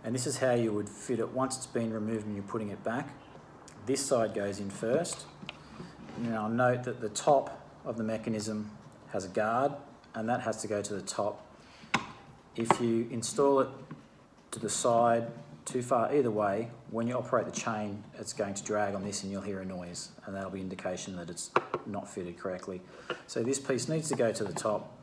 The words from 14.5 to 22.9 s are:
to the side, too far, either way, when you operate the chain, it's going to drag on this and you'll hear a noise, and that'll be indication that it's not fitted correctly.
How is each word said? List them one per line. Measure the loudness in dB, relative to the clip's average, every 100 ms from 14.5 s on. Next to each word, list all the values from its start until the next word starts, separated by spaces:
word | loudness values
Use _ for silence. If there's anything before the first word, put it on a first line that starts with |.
to | -6
the | -2
side, | 2 4 6 6 6 2 -8 -16 -14 -4
too | -2
far, | 2 4 6
either | 4 4
way, | 4 2 2 -2 -8 -6
when | -2 0
you |
operate | -2 2 2
the | 2
chain, | -2 -2 -2 -4 -6 -10 -12
it's | -10
going | -2 -2
to | -2
drag | 0 2 2
on | 0
this | -2 -4
and | -4
you'll | -6
hear | -4 -6
a |
noise, | -6 -6 -8 -10 -12 -12
and | -8
that'll | -6 -4
be | -6
indication | -6 -4 -4 -4 -6
that | -8 -8
it's | -8 0 0 2 -6 -4
not | -6 -6
fitted | -8 -8 -6
correctly. | -6 -6 -6 -8 -10